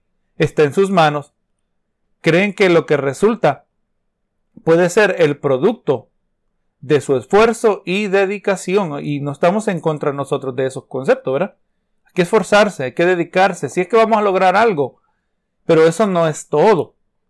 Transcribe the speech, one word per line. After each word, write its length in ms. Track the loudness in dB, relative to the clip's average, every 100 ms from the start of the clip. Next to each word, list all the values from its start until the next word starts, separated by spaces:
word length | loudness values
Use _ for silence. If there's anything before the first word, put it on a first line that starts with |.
| _ _ _ -4
está 260 | -4 0
en 100 | 0
sus 180 | 2 0
manos. 420 | 2 2 0 -10 _ _ _ _ _ _ _ _ _
Creen 320 | 0 0 0
que 160 | 0 2
lo 160 | 2 2
que 120 | -2
resulta 680 | -2 0 0 2 -2 -2 _ _ _ _ _ _ _ _ _ -8
puede 260 | 0 2 2
ser 260 | 2 2 2
el 180 | 0 0
producto 720 | -2 0 0 -2 -2 -4 -4 _ _ _ _ _ _ _
de 180 | -2 0
su 140 | 0 -2
esfuerzo 680 | 2 2 2 2 0 -2 -4
y 220 | -4 0
dedicación. 960 | 0 0 -2 -4 -4 -2 -2 -2 -6
Y 160 | -6 -6
no 120 | -6
estamos 360 | -2 0 0 -2
en 120 | -4
contra 320 | -4 -4 -4
nosotros 440 | -6 -6 -6 -6 -4
de 100 | -6
esos 200 | -6 -12
conceptos, 480 | -8 -2 -2 -2
¿verdad? 220 | -4 -4 _ _ _ _ _ _
Hay 80 |
que 80 | -6
esforzarse, 600 | 0 0 2 2 2 -2
hay 80 | -8
que 120 | -2 0
dedicarse, 640 | 0 -2 0 0 -2 -8
si 120 | -6
es 60 | 0
que 80 | 2
vamos 220 | 2 0
a 40 |
lograr 340 | 0 0 2 2
algo. 460 | 0 0 -6 _ _ _ _ _ _ _ 0
Pero 180 | 4 4
eso 200 | 2 -2
no 200 | 0 -2
es 220 | -4 -4
todo. 460 | 0 2 2 -2 _ _ _